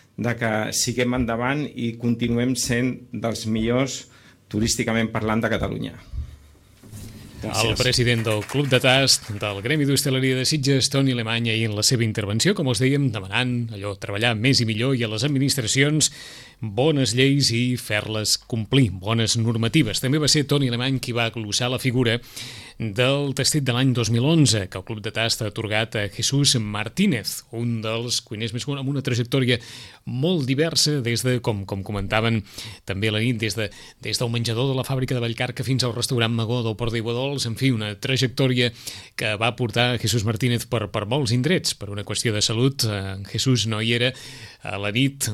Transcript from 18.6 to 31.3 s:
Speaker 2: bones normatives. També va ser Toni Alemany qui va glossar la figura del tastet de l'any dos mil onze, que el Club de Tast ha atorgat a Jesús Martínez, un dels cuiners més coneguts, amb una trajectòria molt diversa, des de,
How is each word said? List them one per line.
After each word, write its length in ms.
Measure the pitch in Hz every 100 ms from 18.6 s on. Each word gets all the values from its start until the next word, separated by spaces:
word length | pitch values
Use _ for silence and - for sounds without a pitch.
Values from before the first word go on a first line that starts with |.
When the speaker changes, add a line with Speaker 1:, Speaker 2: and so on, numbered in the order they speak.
| 107 135 120
Speaker 2:
bones 400 | 92 95 113 110 117
normatives. 560 | 113 113 113 160 117 95
També 240 | 131 151
va 80 | 147
ser 160 | 156 139
Toni 240 | 143 131
Alemany 300 | 117 127 131
qui 120 | - 117
va 160 | 117
glossar 380 | 117 104 101 123
la 100 | 127
figura 380 | 131 123 117 117 - - - - - -
del 560 | 113 98 123 143 143 135
tastet 260 | 131 156 127
de 80 |
l'any 180 | 120 135
dos 160 | 127 113
mil 140 | 117 135
onze, 400 | 165 131 107 92
que 100 | 95
el 60 |
Club 180 | - 110
de 80 | 107
Tast 280 | 107 113 -
ha 80 | 107
atorgat 460 | 101 107 107 113 113
a 100 | 101
Jesús 440 | - - 135 139 127
Martínez, 840 | 107 104 107 - 202 123 95 - -
un 280 | 113 120 113
dels 380 | 107 113 120 113 -
cuiners 280 | 107 113
més 100 | 120
coneguts, 180 | 131 139
amb 80 | 135
una 100 | 143
trajectòria 540 | 139 117 117 139 123 120 - - - - -
molt 400 | 120 156 185 127
diversa, 480 | 135 165 139 151 147
des 180 | 117 117
de, 140 | 123